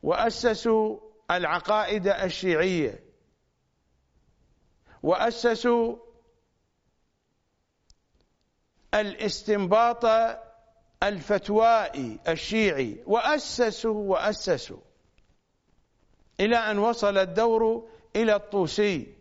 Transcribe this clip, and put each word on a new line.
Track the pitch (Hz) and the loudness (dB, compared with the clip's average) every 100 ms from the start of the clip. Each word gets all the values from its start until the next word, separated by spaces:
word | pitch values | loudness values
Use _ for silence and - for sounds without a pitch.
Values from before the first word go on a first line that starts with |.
وأسسوا | 147 175 226 220 247 220 233 220 214 214 - _ _ | 0 0 0 0 -2 0 0 2 0 -4 -14 _ _
العقائد | 180 170 170 170 214 202 208 185 | -2 0 -2 0 0 0 -2 0
الشيعية، | 196 185 - 185 160 185 180 139 98 - _ _ _ _ _ _ _ _ _ _ _ _ _ _ _ _ _ _ - | 0 -2 -4 0 2 2 0 -2 -6 -20 _ _ _ _ _ _ _ _ _ _ _ _ _ _ _ _ _ _ -8
وأسسوا | 143 180 226 233 240 226 240 240 233 233 - _ _ _ _ _ _ _ _ _ _ _ _ _ _ _ _ _ _ _ _ _ _ _ _ _ _ _ _ | -2 2 0 0 0 2 2 2 0 -4 -14 _ _ _ _ _ _ _ _ _ _ _ _ _ _ _ _ _ _ _ _ _ _ _ _ _ _ _ _
الاستنباط | 208 208 185 214 - - 208 185 214 233 233 240 220 226 - - - _ _ _ _ | -2 -2 -4 -6 -6 -2 -2 2 4 2 2 2 2 0 -4 -16 -20 _ _ _ _
الفتوائي | 196 202 - 202 - 214 226 226 190 139 123 107 - | -4 -4 -2 -2 0 2 4 4 0 -6 -8 -6 -4
الشيعي، | 160 - 220 214 143 123 104 - | -4 -2 0 0 0 -4 -6 0
وأسسوا | 220 233 302 - - 233 208 226 214 202 | 0 2 0 -2 -2 -2 0 -4 -4 -2
وأسسوا | 185 202 214 - 147 - - _ _ _ _ _ _ _ _ _ _ _ _ _ _ _ _ | 0 0 -4 -2 -2 -4 -18 _ _ _ _ _ _ _ _ _ _ _ _ _ _ _ _
إلى | 202 233 | 2 2
أن | 220 202 | 2 0
وصل | 214 233 208 196 | 0 2 0 2
الدور | 190 170 233 226 226 233 226 - _ 202 | 0 2 2 4 2 0 -6 -20 _ -2
إلى | 226 | 2
الطوسي | 208 202 202 170 - 208 175 113 - | 2 0 -2 -2 0 0 0 -6 -18